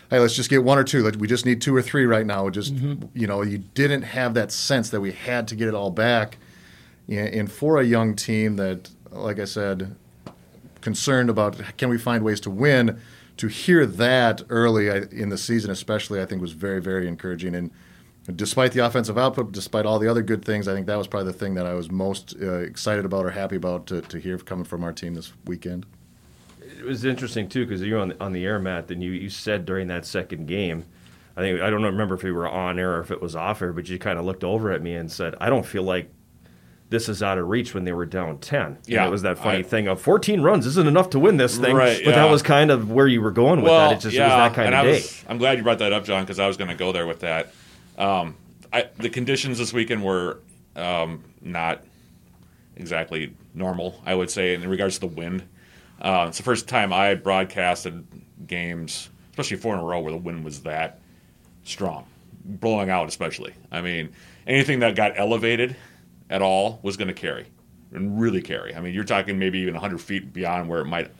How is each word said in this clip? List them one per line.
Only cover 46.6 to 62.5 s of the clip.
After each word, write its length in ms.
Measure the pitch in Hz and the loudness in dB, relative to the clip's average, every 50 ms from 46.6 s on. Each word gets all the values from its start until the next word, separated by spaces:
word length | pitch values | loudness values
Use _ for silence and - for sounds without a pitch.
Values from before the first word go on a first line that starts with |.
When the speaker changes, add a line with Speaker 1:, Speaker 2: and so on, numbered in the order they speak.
| 101 90 85 | -4 -6 -4
Speaker 4:
go 160 | 80 90 92 | -2 -2 0
there 160 | 92 87 85 85 | 0 0 -2 -2
with 140 | 82 - | -4 -4
that. 320 | - 85 80 80 - - - - - - - - - - - - | -4 -2 -2 -2 -4 -6 -10 -20 -20 -20 -20 -20 -20 -14 -6 -2
Um, 380 | 95 98 98 92 87 82 76 - - - - - - - - | 0 0 2 0 0 -2 -6 -14 -20 -20 -20 -20 -12 -6 -2
I, 140 | 120 120 - - - | -2 -2 -4 -4 -8
the 120 | 113 117 | -8 -6
conditions 480 | - 127 123 120 135 135 - 135 123 113 | -4 -4 -2 -2 -2 -2 -2 -4 -4 -4
this 120 | 120 110 | -4 -4
weekend 320 | - 120 113 110 123 107 101 | -2 -2 -2 -2 -2 -2 0
were, 360 | 95 95 90 90 87 - - - - - - _ _ - | 0 0 0 0 -2 -6 -8 -12 -20 -20 -20 _ _ -12
um, 480 | - 85 87 90 85 82 82 82 78 - - - _ | -6 -4 -2 -2 -2 -2 -4 -6 -10 -14 -18 -20 _
not 420 | - 85 87 85 82 82 82 - - - _ _ _ _ - _ _ _ _ _ - - _ _ _ _ - | -12 -8 -6 -4 -2 -2 -2 -4 -8 -18 _ _ _ _ -20 _ _ _ _ _ -20 -20 _ _ _ _ -18
exactly 580 | - 90 82 85 80 82 - 82 80 78 - - - - - - | -14 -10 -6 -4 -4 -4 -4 -6 -8 -8 -8 -12 -16 -20 -16 -10
normal, 480 | 80 92 92 90 87 87 92 90 - - | -8 -6 -4 -4 -4 -6 -8 -10 -10 -6
I 100 | - 92 | -2 -2
would 140 | 92 90 87 | 0 -2 -2
say, 220 | - 101 92 90 90 | -2 -2 0 0 0
in 120 | 87 87 92 | -2 -2 -4
regards 280 | 95 92 101 95 92 | -2 -2 -2 -2 -2
to 60 | - | -4
the 60 | - 90 80 | -6 -8 -8
wind. 280 | 78 85 85 90 92 - - - - - - - - - - - - | -8 -8 -6 -6 -6 -8 -10 -18 -20 -20 -20 -20 -20 -20 -20 -14 -8
Uh, 240 | - 90 95 90 87 85 | -2 0 2 2 2 0
it's 100 | 80 - | -2 -4
the 60 | - | -2
first 240 | 127 123 117 - - | -2 -2 -2 -2 -2
time 240 | 131 120 104 98 | 0 0 0 2
I 220 | 92 92 98 101 98 | 2 2 2 2 2
broadcasted 880 | 87 82 95 95 95 95 92 - 95 90 90 87 - - 90 82 85 82 - - - - - - - - 76 | 0 0 0 2 2 0 -2 -2 -2 0 0 0 -2 -4 -10 -12 -12 -14 -18 -20 -20 -20 -20 -20 -20 -14 -10
games, 600 | 87 87 87 85 85 82 82 78 - - - - - - - - | -8 -6 -6 -6 -8 -8 -8 -10 -10 -12 -12 -14 -20 -20 -20 -14
especially 260 | - - 143 - 104 92 | -10 -8 -6 -6 -6 -6
four 180 | - 113 104 | -4 -4 -4
in 40 | 95 | -4
a 40 | 85 | -2
row, 160 | 85 87 87 | -4 -4 -4
where 120 | 80 78 | -4 -4
the 60 | 80 82 | -6 -8
wind 260 | 87 87 85 82 80 | -8 -8 -10 -10 -10
was 180 | 78 73 71 | -12 -12 -12
that 380 | 69 80 76 80 82 82 - - _ _ _ _ _ _ _ _ _ _ _ - - | -10 -8 -4 -4 -4 -6 -8 -12 _ _ _ _ _ _ _ _ _ _ _ -20 -16
strong, 420 | - - - 98 90 78 71 - - _ _ _ - - - - | -14 -10 -6 -6 -6 -6 -8 -12 -18 _ _ _ -20 -20 -20 -16
blowing 460 | 92 | -14